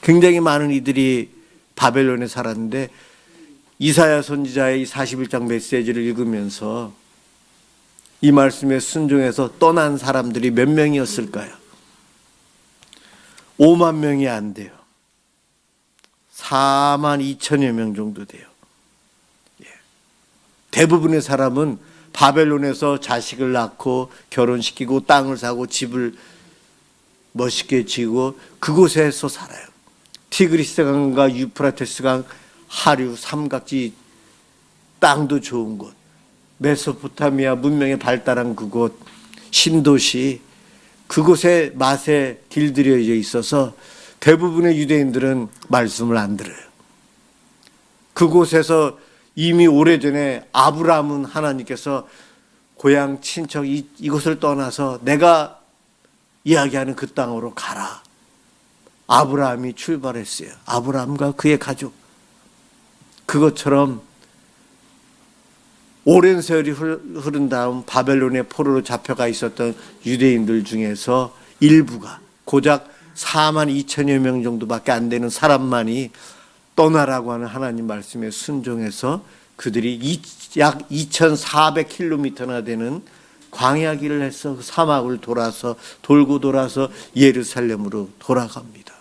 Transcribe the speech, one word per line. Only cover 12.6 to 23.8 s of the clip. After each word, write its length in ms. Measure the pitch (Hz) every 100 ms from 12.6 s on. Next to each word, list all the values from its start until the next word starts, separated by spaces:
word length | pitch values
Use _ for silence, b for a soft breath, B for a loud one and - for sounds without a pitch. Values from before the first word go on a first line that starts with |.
| _ _ - b b b b b b -
오만 440 | 147 170 170 156
명이 280 | 151 143 135
안 240 | 113 104
돼요. 180 | 101 101 - _ _ _ _ _ _ _ _ _ _ _ _ _ _ _
사만 920 | - - 139 139 139 143 143 147 143
이천여 500 | 139 135 - 147 135
명 220 | 113 110
정도 320 | 104 107 101 101
돼요. 200 | - - _ _ _ _ _ _ _ _ _ _ _
예. 40 | - - _ _ _ _ _ _ _ _ _
대부분의 520 | - 160 170 156 160
사람은 560 | - 139 135 127 151 107 b b b
바벨론에서 880 | - 143 143 156 147 139 135 147 143
자식을 520 | - 123 120 120 131
낳고 600 | 123 113 -